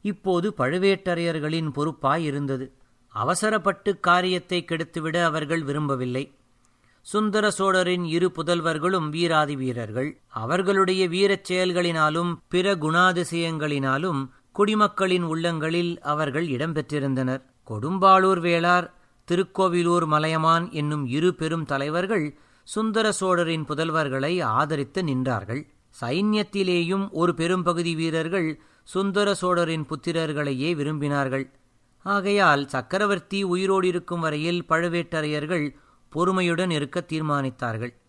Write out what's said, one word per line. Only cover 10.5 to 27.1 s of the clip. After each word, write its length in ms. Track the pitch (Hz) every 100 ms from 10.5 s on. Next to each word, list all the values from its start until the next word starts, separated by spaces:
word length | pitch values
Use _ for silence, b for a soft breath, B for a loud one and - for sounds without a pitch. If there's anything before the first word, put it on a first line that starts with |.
| 170 190 196 185 185 185
வீரச் 440 | 175 196 196 -
செயல்களினாலும் 880 | 185 185 180 175 165 156 160 175 165 _
பிற 260 | 175 185
குணாதிசயங்களினாலும் 1500 | 196 151 165 185 175 175 170 165 160 147 143 135 135 180 143 135 b _ -
குடிமக்களின் 640 | 214 214 208 - 190 180
உள்ளங்களில் 800 | 170 160 170 165 156 170 175 170
அவர்கள் 460 | 139 151 151 135 170
இடம்பெற்றிருந்தனர். 960 | 127 156 156 135 147 139 131 127 131 _ _ -
கொடும்பாளூர் 680 | 107 131 190 190 190 190 185
வேளார், 500 | 170 170 170 180 170 - b b -
திருக்கோவிலூர் 800 | 175 190 - 190 175 170 175 165
மலையமான் 640 | 151 160 160 160 165 175
என்னும் 360 | 156 147 151 135
இரு 280 | 135 175
பெரும் 300 | 180 160 165
தலைவர்கள் 760 | 151 139 139 165 185 214 151 - b b
சுந்தர 500 | - 214 220 220 220
சோழரின் 520 | 196 190 175 165 160
புதல்வர்களை 800 | 147 147 165 160 147 135 139 180
ஆதரித்து 600 | 139 117 147 151 139 -
நின்றார்கள். 640 | 175 127 131 113 95 127 147 _ _ -
சைன்யத்திலேயும் 1080 | 117 151 208 214 208 202 185 175 170 196 196